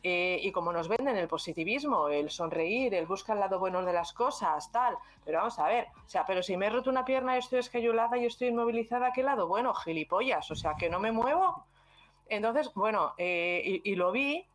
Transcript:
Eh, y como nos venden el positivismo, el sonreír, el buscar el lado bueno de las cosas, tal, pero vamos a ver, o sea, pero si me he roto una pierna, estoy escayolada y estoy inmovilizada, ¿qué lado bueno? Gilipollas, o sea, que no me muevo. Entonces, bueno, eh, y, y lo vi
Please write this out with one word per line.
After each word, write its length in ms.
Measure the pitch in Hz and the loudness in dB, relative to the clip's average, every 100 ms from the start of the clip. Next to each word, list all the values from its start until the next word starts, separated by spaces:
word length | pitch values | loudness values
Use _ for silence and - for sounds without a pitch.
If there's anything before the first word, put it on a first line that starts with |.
| 185 | 0
Eh, 320 | 175 180 180 | 0 2 0
y 80 | 196 | -2
como 200 | 190 170 | -2 -2
nos 160 | 170 165 | -2 0
venden 300 | 233 277 214 | 0 2 0
el 100 | 165 | 0
positivismo, 800 | 156 - 165 165 254 294 214 147 | -2 -4 -4 -2 -2 0 2 2
el 200 | 147 151 | 2 0
sonreír, 640 | - 165 156 165 226 262 | -4 -4 0 0 0 0
el 140 | 185 165 | 0 -2
buscar 300 | 196 - 208 | -4 -2 0
el 20 | |
lado 180 | 190 190 | 0 0
bueno 260 | 185 185 | 0 0
de 80 | 180 | 0
las 220 | 175 170 | 0 -2
cosas, 580 | - 247 285 185 151 - | -2 -2 0 0 0 -2
tal, 240 | 233 254 - - - - | 0 0 -2 -12 -16 -2
pero 140 | 160 | 0
vamos 180 | 220 196 | 0 0
a 100 | 156 | 2
ver, 200 | 233 220 - - | 2 -2 -12 -4
o 20 | |
sea, 160 | 185 185 | -2 0
pero 160 | 185 | -2
si 120 | 185 180 | 0 0
me 100 | 202 | 0
he 20 | |
roto 220 | 240 254 | 0 0
una 120 | 262 | 0
pierna, 340 | 254 262 254 254 | 2 0 2 0
estoy 180 | 247 254 | 0 -2
escayolada 580 | 240 240 233 226 233 247 | 0 0 2 2 2 2
y 80 | 240 | 0
estoy 220 | - 247 | 0 -2
inmovilizada, 640 | 233 233 233 226 247 247 | 2 0 0 -2 0 0
¿qué 100 | 247 | 0
lado 240 | 262 220 170 | 0 2 2
bueno? 260 | 196 247 | 2 2
Gilipollas, 760 | - 165 160 156 185 254 165 - | 0 -2 -4 0 0 2 0 -2
o 40 | 156 | -4
sea, 200 | 160 156 | -4 -2
que 160 | 170 | -2
no 80 | 175 | 0
me 120 | 214 | 0
muevo. 540 | 226 247 320 370 - - _ _ - - _ - | 0 2 4 2 0 -12 _ _ -20 -20 _ -6
Entonces, 420 | 214 220 247 277 - | -2 2 2 0 0
bueno, 400 | 214 208 156 - | 2 2 0 0
eh, 640 | 180 175 175 175 - 185 | -2 0 0 0 -2 -2
y, 100 | 202 | -2
y 20 | 190 | 0
lo 160 | 180 | 2
vi 340 | 220 277 311 - | 2 0 -2 -6